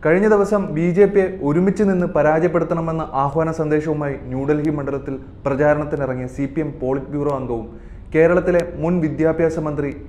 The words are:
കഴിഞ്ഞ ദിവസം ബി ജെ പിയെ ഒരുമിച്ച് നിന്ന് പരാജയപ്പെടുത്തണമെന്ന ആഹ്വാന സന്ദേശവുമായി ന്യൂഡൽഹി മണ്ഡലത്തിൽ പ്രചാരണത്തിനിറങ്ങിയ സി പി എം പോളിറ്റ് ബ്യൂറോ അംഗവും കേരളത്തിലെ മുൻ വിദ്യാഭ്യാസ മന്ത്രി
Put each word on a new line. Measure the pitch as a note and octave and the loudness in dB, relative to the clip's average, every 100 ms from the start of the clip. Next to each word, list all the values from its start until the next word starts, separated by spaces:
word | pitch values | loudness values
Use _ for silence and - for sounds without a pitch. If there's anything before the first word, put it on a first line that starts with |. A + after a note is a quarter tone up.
കഴിഞ്ഞ | D3+ F3 G#3+ | 4 4 4
ദിവസം | G#3 G3 G#3 F#3 D3+ | 4 4 0 -2 -2
ബി | F3 F3 | 0 4
ജെ | G3+ | 6
പിയെ | G3+ F#3 F#3 C#3 | 6 2 0 0
ഒരുമിച്ച് | D3+ F#3+ G3 G#3 | 2 2 4 2
നിന്ന് | F#3 F3 | 2 0
പരാജയപ്പെടുത്തണമെന്ന | D#3+ D3 D#3+ E3+ E3 D#3+ E3+ E3 D#3+ D3+ C3+ | 2 2 4 2 0 0 -2 -2 -4 -4 -2
ആഹ്വാന | C#3 D#3+ D#3+ D#3+ | 0 0 -2 -2
സന്ദേശവുമായി | D#3 D3+ D#3 D3+ D3 C3+ B2 | 0 0 0 -4 -4 -6 -6
ന്യൂഡൽഹി | B2+ C#3 D3+ D3+ D3 | -6 0 0 0 -2
മണ്ഡലത്തിൽ | C#3 C#3 C3+ C3+ C3 - - | -4 -6 -6 -10 -12 -8 -4
പ്രചാരണത്തിനിറങ്ങിയ | C3+ D3 D3 D3 D3 C3+ B2+ B2+ B2+ | 0 2 2 0 -4 -4 -4 -6 -6
സി | C#3 | -6
പി | D3+ | -4
എം | D3+ C#3+ | -6 -4
പോളിറ്റ് | B2+ C#3 C3 | -4 -4 -4
ബ്യൂറോ | C#3+ D3 C#3 | -4 -2 -4
അംഗവും | B2 A#2 G#2+ - - - - | -4 -6 -8 -14 -18 -18 -4
കേരളത്തിലെ | D#3 E3 F3+ F3+ F3 - - | 4 6 4 4 2 0 -4
മുൻ | D#3 F3+ D#3 | 0 0 0
വിദ്യാഭ്യാസ | C#3 D#3+ D#3+ E3 D#3 D3+ | 0 0 2 0 0 -4
മന്ത്രി | C#3+ C#3+ - | -4 -4 -6